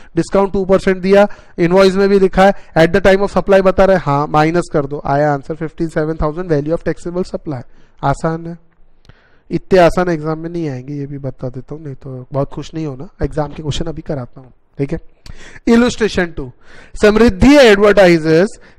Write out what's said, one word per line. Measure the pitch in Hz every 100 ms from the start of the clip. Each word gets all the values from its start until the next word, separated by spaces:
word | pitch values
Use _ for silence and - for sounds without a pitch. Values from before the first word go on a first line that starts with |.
| - -
Discount | 160 190 196
two | 202 190
percent | 190 - 185
दिया, | 180 196 202 - - -
Invoice | 170 185 196 185
में | 196
भी | 202
लिखा | 190 185 190
है, | 202 - -
at | 170 180
the | 202
time | 190
of | 202 -
supply | 175 196
बता | 190 180 190
रहे | 185
हैं, | 147
हाँ, | 143 151
minus | 151 156 175 170
कर | 160 139
दो, | 147 -
आया | 139 151
answer | 143 135 160
फ़िफ़्टीन | 160 - 165
seven | 165 151 160
thousand | 160 151 185
value | 151 147 165
of | -
taxable | 156 175 175 190
supply। | 196 - 131 - - _ _
आसान | 143 143 165 165 165
है, | 170 _ _ _ _ _ _ _ _ -
इतने | 165 - 190
आसान | 165 180 180
एग्जाम | 165 151 160
में | 165
नहीं | 175 156
आएंगे, | 127 127
ये | 147 139
भी | 143
बता | 139 - 131
देता | 131 123 151
हूँ, |
नहीं | 156 131
तो | 139 131 123
बहुत | 135 139
खुश | - 147
नहीं | 160 156
होना, | 127 156 -
एग्जाम | 147 135 147
के | 143
क्वेश्चन | 156 131 165
अभी | 151
कराता | - 147 120 -
हूँ, | 131 _ _ -
ठीक | 143
है? | 160 - _ - - - - -
Illustration | 233 240 - 208 - 175 160
two, | 131 - - - - -
समृद्धि | 214 208 233 190 233 294
advertisers | 247 202 208 202 185 170 156 160 196 - -